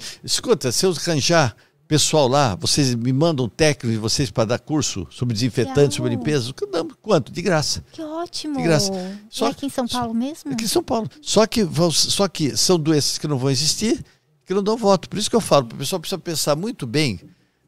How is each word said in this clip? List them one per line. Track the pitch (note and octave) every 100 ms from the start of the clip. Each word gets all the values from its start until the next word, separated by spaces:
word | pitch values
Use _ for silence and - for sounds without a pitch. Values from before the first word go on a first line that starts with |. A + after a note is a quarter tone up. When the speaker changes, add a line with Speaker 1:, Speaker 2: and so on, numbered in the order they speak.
| - -
Speaker 1:
escuta, | - - - F3+ C3
se | - F#3+
eu |
arranjar | D3 F3+ D#3 - E3+ B2+ - _ _ -
pessoal | D#3 - D#3+ B2+
lá, | C#3+ C3 F#2
vocês | A2+ - C3+
me | A#2+ A#2+
mandam | C3 E3+ C#3 A#2+
técnicos | - D#3 C#3+ A#2
de | A2
vocês | G#2+ - C3
pra | -
dar | G#2+ A#2+
curso | - D3+ - G2 D#2+
sobre | - B2
desinfetante, | G#2+ B2+ - A2 C#3+ C#3+ C#3+
sobre | B2
Speaker 2:
Legal. | A#2
Speaker 1:
limpeza? | D3+ D3 A2+
Que | -
eu | G4+
damos. | F4 E4 -
Quanto? | G#3+ E3+ -
De | D#3
graça. | F#3+ D#3+ - - C3+
Speaker 2:
Que | -
ótimo. | D4+ D#4+ F4 - D4+ C4+
Speaker 1:
De |
graça. | B3 - G3
Speaker 2:
É | F#3+ F#3 G3+ G#3
Speaker 1:
Só | - A3+
Speaker 2:
aqui | C#4 C#4
em |
São | - A#3+
Speaker 1:
só | B3
Speaker 2:
Paulo | A#3
mesmo? | A3+ C4 D#4+ D4
Speaker 1:
Aqui | B3
em | A3+
São | F4
Paulo. | E4 A#3 G#3+ D#4
Só | - G3+ A3
que | A#3
vão, | F3+ C3+ E3+
só | - - - G3
que | - C#3+ -
são | - F3
doenças | D3+ D3+ - -
que | D#3
não | C3+
vão | C3+
existir, | C3 D3+ - A3 C#4 - _ _ _
que | -
não | F#3+
dão | G3+ A#3
voto. | G3+ F#3 -
Por | G3
isso | G#3+
que | A#3
eu |
falo, | - C#3+ A#2
o | -
pessoal | C3+ F3+
precisa | - E3
pensar | F3 D#3 D#3+ D3
muito | G#3+ A#3 B2+
bem, | C3+ D3 F2+ - _ _ _